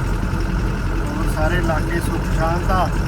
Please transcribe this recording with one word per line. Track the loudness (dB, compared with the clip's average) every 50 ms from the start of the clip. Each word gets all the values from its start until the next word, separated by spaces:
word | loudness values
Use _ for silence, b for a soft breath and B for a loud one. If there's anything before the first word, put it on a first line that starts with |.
| -2 0 0 -2 -2 -2 -2 -2 0 0 0 0 0 0 0 0 -2 -2 0 -2 -2
ਹੋਰ | -2 -2 -2 0 0 0
ਸਾਰੇ | 0 0 2 2
ਇਲਾਕੇ | 2 2 2 0 0 0 0 0 -2 -2
ਸੁੱਖ | -2 -2 -2 -2 0 0
ਸ਼ਾਂਤ | 0 2 0 0 0 0 2
ਆ? | 2 2 2 2 0 0 0